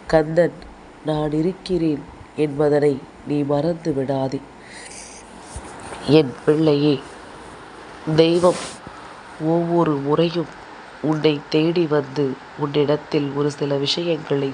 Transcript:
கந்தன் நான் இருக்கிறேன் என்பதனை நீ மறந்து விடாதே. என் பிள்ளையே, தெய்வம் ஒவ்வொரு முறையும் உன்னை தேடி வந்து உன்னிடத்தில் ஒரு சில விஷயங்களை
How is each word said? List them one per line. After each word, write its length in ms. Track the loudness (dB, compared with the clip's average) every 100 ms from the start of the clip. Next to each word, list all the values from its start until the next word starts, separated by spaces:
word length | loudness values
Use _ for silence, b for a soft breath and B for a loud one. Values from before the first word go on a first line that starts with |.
| 0
கந்தன் 520 | 2 4 2 2 0 -18 -20 -20 -10
நான் 300 | -4 -2 0
இருக்கிறேன் 680 | 0 0 -2 -2 0 0 0 -6 -18 -12 -2
என்பதனை 560 | -2 2 4 4 4 2 -6 -14
நீ 160 | -4 -2 0
மறந்து 460 | 0 0 -2 -2
விடாதே. 500 | -2 -2 -2 -2 -4 -10 -20 B B B B B B -20 -20 -16 -16 -16 -16 -14 -8 4
என் 240 | 6 4 0
பிள்ளையே, 600 | 2 4 4 4 4 2 -2 -18 -18 -18 -18 -18 -20 -18 -18 -10 -2
தெய்வம் 460 | 4 6 6 4 2 -4 -12 -16 -18 -18 -18 -18 -6 0
ஒவ்வொரு 460 | 2 2 2 2 2
முறையும் 540 | 2 2 2 0 -4 -8 -18 -18 -18 -6
உன்னை 300 | -2 2 2 2 0
தேடி 360 | 2 2 2 2
வந்து 380 | 2 0 -2 -2 -2 -10 -6
உன்னிடத்தில் 680 | -2 2 2 0 0 -2 0
ஒரு 160 | 0 -2
சில 260 | 0 -2 0
விஷயங்களை 720 | 0 -2 0 -2 0 -2 -2